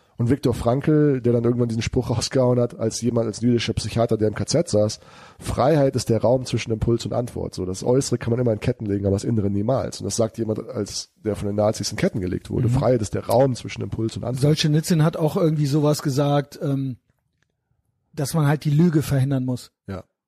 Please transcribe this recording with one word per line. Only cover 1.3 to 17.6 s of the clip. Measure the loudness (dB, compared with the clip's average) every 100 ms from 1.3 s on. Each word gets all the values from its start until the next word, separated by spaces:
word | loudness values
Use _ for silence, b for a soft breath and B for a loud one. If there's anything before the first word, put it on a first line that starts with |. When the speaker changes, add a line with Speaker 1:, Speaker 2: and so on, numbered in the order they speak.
Speaker 1:
dann | 2
irgendwann | 2 2 0
diesen | -2
Spruch | -2 -2 -2
<laughs> | -2
rausgehauen | 0 2 2 2
hat, | 0 -2
als | -4 -2
jemand, | -2 0 -2
als | 0
jüdischer | 2 2 0
Psychiater, | -4 -2 0 2 2
der | 0
im |
K | -2
Z | -2 0 2
saß, | 2 2 -2 B B B B
"Freiheit | -6 0 2 4 2 0
ist | 0
der | 2
Raum | 2 2
zwischen | 0 -4 -2
Impuls | -2 0 0 -2
und |
Antwort." | -4 -6 -6 -8
So, | -6
das | -6 -4
Äußere | 0 2 2 -2
kann | 0
man | 0
immer | 0
in | 0
Ketten | -2 -2
legen, | -2 0 0
aber | 0
das |
Innere | 0 0 0
niemals. | 0 0 -2 -4 -6
Und |
das | -6 -2
sagt | -2 -2
jemand, | -4 -4 -6
als | -8 -6 -8 -12 _
der | -6 -4
von | -4
den | 0
Nazis | 0 0 -6
in | -2
Ketten | -2 -2
gelegt | -4 -4 -4
wurde. | -2 2
Speaker 2:
Mhm. |
Speaker 1:
"Freiheit | 2 2 2
ist | 0
der | -6 0
Raum | 2 2
zwischen | 0 -8 -10
Impuls | -8 -4 -6 -6
und |
Antwort." | -6 0
Speaker 2:
Solzhenitsyn | 2 2 2 2 2 2
hat | 2 0
auch | -2 2
irgendwie | 0 0 0
sowas | 2 2 0
gesagt, | -2 0 2 0 -2 -6
ähm, | -4 -4 -4 -8 _ _ _ _ _ _